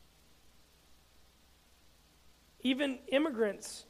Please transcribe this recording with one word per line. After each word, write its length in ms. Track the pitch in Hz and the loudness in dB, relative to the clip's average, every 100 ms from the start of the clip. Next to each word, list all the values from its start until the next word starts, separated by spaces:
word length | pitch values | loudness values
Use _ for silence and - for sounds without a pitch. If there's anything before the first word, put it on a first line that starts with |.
| - - - - - - - - - - _ - - - - - _ - - - - - - - - - | -20 -20 -20 -20 -20 -20 -20 -20 -20 -20 _ -20 -20 -20 -20 -20 _ -20 -20 -20 -20 -20 -20 -20 -20 -4
Even 400 | 247 262 285 254 - | 0 2 0 -2 0
immigrants 800 | 262 320 226 214 180 - - - | 2 2 2 0 0 -10 -14 -18